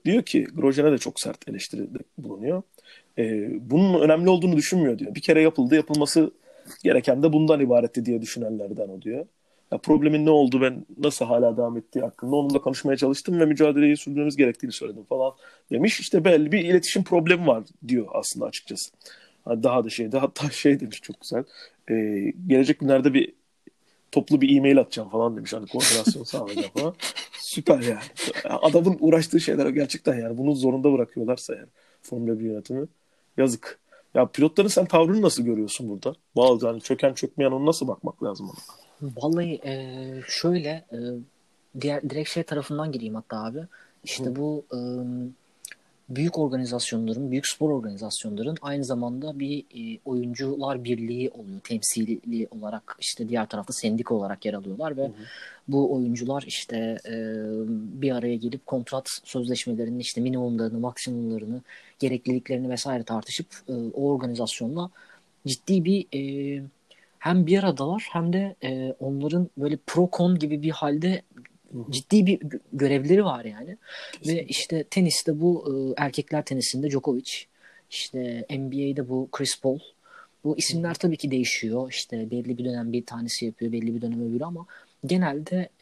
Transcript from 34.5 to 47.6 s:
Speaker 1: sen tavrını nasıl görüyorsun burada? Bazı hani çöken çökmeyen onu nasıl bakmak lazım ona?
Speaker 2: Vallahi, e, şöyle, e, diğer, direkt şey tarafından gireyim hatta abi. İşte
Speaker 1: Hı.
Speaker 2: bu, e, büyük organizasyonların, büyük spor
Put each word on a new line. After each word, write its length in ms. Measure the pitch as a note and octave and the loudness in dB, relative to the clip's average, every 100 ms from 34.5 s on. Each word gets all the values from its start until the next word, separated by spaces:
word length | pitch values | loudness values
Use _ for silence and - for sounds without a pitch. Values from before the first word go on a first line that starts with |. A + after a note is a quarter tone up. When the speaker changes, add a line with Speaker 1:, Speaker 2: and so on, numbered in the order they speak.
| G3+ G3 | 4 2
Speaker 1:
sen 180 | F#3+ F#3 | 2 4
tavrını 360 | E3 E3 G#3+ | 6 6 4
nasıl 220 | F#3+ - | 2 2
görüyorsun 460 | A#2+ A2 G#2 - A#2 | 0 0 -2 -6 -8
burada? 260 | G2 B2+ D#3+ _ A#2+ | -6 -6 -8 _ 4
Bazı 320 | B2+ A#2 A#2+ | 6 6 2
hani 140 | A#2 | -2
çöken 320 | - C3 C#3 | -2 0 0
çökmeyen 380 | C3 C3+ - C3+ | 0 -6 0 0
onu 140 | C3 D3 | 2 2
nasıl 220 | E3 B2+ | 0 -2
bakmak 360 | F#2+ - - | -6 -8 -6
lazım 260 | G#2+ F#2 F#2+ | -6 -6 -12
ona? 340 | - - - _ - C#3+ A#2 | -16 -20 -20 _ -14 -12 -4
Speaker 2:
Vallahi, 440 | D3 E3+ E3+ D3+ C#3 | 0 0 -2 -6 -8
e, 400 | C3+ C3 C3 C3 C3 - | -10 -10 -12 -12 -12 -8
şöyle, 420 | - E3 F3+ D3 | -2 0 0 -2
e, 280 | D#3+ - A#2 A#2+ B2 A#2+ _ _ _ _ C3+ | -8 -10 -10 -8 -8 -12 _ _ _ _ -6
diğer, 280 | C#3+ C#3+ D3 | -4 -4 -4
direkt 200 | C#3+ D3+ | -6 -4
şey 140 | E3+ | -4
tarafından 480 | - D3 C3+ D3 D#3 | -4 -4 -4 -4 -4
gireyim 240 | C3 A2 A2 | -6 -6 -10
hatta 280 | - A2 | -10 -10
abi. 160 | A2 C#3+ E3 - _ _ | -8 -10 -14 -20 _ _
İşte 220 | - - B2+ | -12 -8 -6
Speaker 1:
Hı. 100 | C3 | -4
Speaker 2:
bu, 300 | D3 D3+ - | -4 -6 -8
e, 60 | B2 B2 B2 B2 B2 B2 - _ _ - - _ _ - | -8 -6 -6 -6 -8 -10 -14 _ _ -20 -20 _ _ -10
büyük 280 | C3 E3 E3 | -4 -2 0
organizasyonların, 920 | C#3+ B2+ B2 A#2+ - A2+ A2+ A2+ C3+ | -2 -2 -4 -4 -4 -4 -4 -4 -4
büyük 160 | C3 - | -4 -4
spor 220 | - | -2